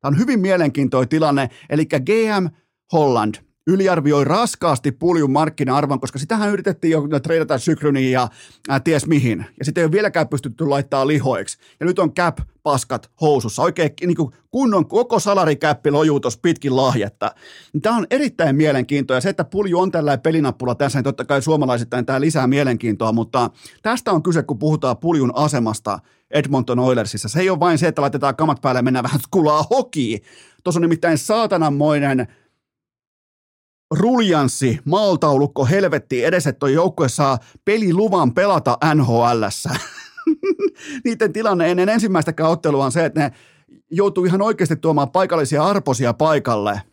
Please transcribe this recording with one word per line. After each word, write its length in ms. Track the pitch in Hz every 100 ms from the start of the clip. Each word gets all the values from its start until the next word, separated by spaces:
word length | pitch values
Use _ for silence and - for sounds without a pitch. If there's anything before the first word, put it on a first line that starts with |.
Tää 80 | 139
on 100 | 143
hyvin 220 | 247 240
mielenkiintoinen 680 | 190 185 156 131 139 131 123
tilanne, 420 | 156 156 139 127 - -
elikkä 300 | 147 156 151
G 80 | 131 220 220 208
M 80 | 180 - _ _ _
Holland 420 | 170 147 120 107 107 _ _ -
yliarvioi 580 | 190 190 175 143 147
raskaasti 680 | 139 180 240 - 175 135 147
puljun 380 | 117 170 175 147
markkina-arvon, 720 | 135 156 156 135 135 147 139
koska 180 | 135 135
sitähän 320 | 147 226 208
yritettiin 400 | 202 185 165 165
jo 300 | 160 147 151
treidata 360 | 143 165 156 147
Sykryniin 540 | - 160 151 139 131
ja, 160 | 127 120 - - - -
ää, 120 | 135
ties 260 | 165 156 -
mihin. 400 | 151 123 98 101 -
Ja 60 |
sitä 160 | 127 165
ei 40 |
ole 80 | 160
vieläkään 360 | 180 214 170 151
pystytty 380 | 143 139 110 160
laittaa 400 | 139 135 139 135
lihoiksi. 520 | 151 120 110 98 - _ _
Ja 60 | 170
nyt 120 | 180
on 160 | 170
cap-paskat 960 | - 175 156 - _ - 135 - 120 - _
housussa. 420 | 156 143 110 -
Oikein 320 | 165 165 156
ki-, 120 | - 180
niinku 260 | 165 147 - _
kunnon 380 | 240 269 202 151
koko 300 | 202 240 226
salarikäppi 720 | 208 202 165 143 160 139 151
lojuu 300 | 147 156 143
tossa 200 | 120 113
pitkin 340 | 175 160 143 131
lahjetta. 580 | 131 123 98 - 101 - - - -
Niin 100 | 151
tää 100 | 214
on 140 | 233 190
erittäin 460 | 254 285 - 160 139
mielenkiintoa. 600 | 156 139 120 143 139 127
Ja 40 |
se, 80 | 127
että 160 | -
pulju 360 | 160 190 202 170
on 100 | 185
tällainen 320 | 170 151 135
pelinappula 520 | 160 160 143 - 123
tässä, 240 | 120 139 139
niin 60 |
totta 200 | 135 135
kai 180 | 127 139
suomalaisittain 640 | 127 156 131 120 117 123 117
tää 140 | 131
lisää 260 | 151 156 127
mielenkiintoa, 680 | 139 135 120 117 104 113
mutta 380 | 113 113 131 117 _ - -
tästä 300 | 214 233 -
on 100 | 180
kyse, 200 | 180 165
kun 160 | - 127
puhutaan 380 | 151 156 139 117
puljun 360 | 165 165 127
asemasta 640 | 123 147 135 113 110 - 95 - _ _
Edmonton 480 | 147 139 135 120 123
Oilersissa. 500 | 127 127 120 107 110
Se 120 | 127
ei 100 | 185
ole 100 | 185
vain 180 | 175 160
se, 100 | 170
että 140 | 156
laitetaan 340 | 139 143 139 127
kamat 240 | 156 135
päälle 180 | 139 127
ja 40 |
mennään 200 | 123 127
vähän 180 | 120 139
skulaa 440 | - 196 151 151 151
hokiin. 500 | 254 247 - 117 107 _ - - _
Tuossa 140 | - 165
on 40 |
nimittäin 360 | 170 165 170 156
saatananmoinen 1080 | - 220 220 190 156 143 151 151 143 135 131 _ _ _ _ _ _ _ _ _ _ _ _ _ _ _ _
ruljanssi, 840 | 147 214 254 220 160 135 - 131 113
maaltaulukko, 800 | - 185 208 165 156 135 139 -
helvetti 600 | 127 190 190 147 - 127
edes, 220 | 131 180 151
että 120 | 123
toi 140 | 143
joukkue 360 | 139 185 185 135
saa 300 | - 143 127 - -
peliluvan 720 | - 214 214 170 220 185 131
pelata 440 | 117 202 180 135 123 156
N 60 | 151
H 100 | 123
L:ssä. 600 | 117 117 120 104 - 165 147 - - - - 1077
<laughs> 680 | 302 392 - 381 - - 277
Niiden 280 | 233 226 220
tilanne 380 | 208 220 180 170
ennen 180 | 180 185
ensimmäistäkään 600 | 226 208 185 156 160 160
ottelua 340 | 165 165 143
on 80 | 139
se, 120 | 139
että 160 | 160 156
ne 120 | 147 - _ _ _ - _
joutuu 340 | 165 202 190
ihan 180 | 180 190
oikeasti 340 | 214 220 180 160
tuomaan 340 | 160 151 139
paikallisia 540 | 180 185 170 135 151
arposia 480 | 160 202 - 120 127
paikalle 680 | 117 156 151 - 113 104 101 -